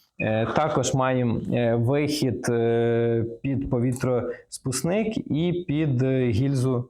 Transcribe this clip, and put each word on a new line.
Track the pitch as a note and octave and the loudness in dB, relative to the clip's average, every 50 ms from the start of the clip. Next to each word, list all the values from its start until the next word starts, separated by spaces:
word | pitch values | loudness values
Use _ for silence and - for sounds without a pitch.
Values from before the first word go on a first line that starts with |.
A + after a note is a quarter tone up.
| _ _ _ - | _ _ _ -4
Е, | G#2 A2 A2 A2 A2+ | 0 0 2 2 2
також | A2 - D#3 D3+ D3+ - C#3+ B2 - - | 2 2 2 2 2 2 0 0 0 0
маємо, | C3 B2+ C3 B2+ B2+ B2 A#2 A2 A#2 - - B2 | 0 2 2 2 2 0 0 -2 -2 -2 -2 0
е, | A#2+ A#2+ A#2 A#2 | 0 2 2 2
вихід, | A#2 A2+ B2 C#3+ D3 D3 D3 D3 - C3+ B2+ F#2+ - - A#2+ | 2 2 2 2 2 0 0 -2 0 0 -2 -2 -2 -2 0
е, | A#2+ A#2 A#2 A#2 A#2 A#2 A#2 A#2 A#2 A#2 A#2 A#2 A#2 A#2 A2+ A#2 - - | 0 2 2 2 2 2 2 2 2 2 2 2 2 0 0 -2 -4 -6
під | - C#3 C3 A#2+ C#3 C#3 | -4 -4 -2 -2 -2 -2
повітроспускник | C3 A#2+ A#2+ C3 A#2+ - C3 C3 B2 A#2 - - - - - - - - - C#3 B2 - - E3 F#3+ A3 A3 A3 A3+ | 0 0 0 0 -2 -2 -2 0 0 0 -2 -4 -8 -12 -14 -18 -14 -10 -6 -6 -4 -4 -2 -2 0 -2 -2 -2 -4
і | - - - C3+ D3+ E3+ F3 F3 F3 - | -4 -4 -4 -2 0 0 0 -2 -2 -2
під, | - C#3+ D3+ D#3+ C#3+ B2+ B2 C3 | -2 -2 0 0 0 0 0 0
е, | C3 C3 C3 B2+ A#2+ | 0 0 0 0 0
гільзу | G#2 G#2+ C#3 C#3 C#3 B2+ B2 C3 B2+ B2 B2 | 2 2 0 0 0 0 0 0 0 -2 -4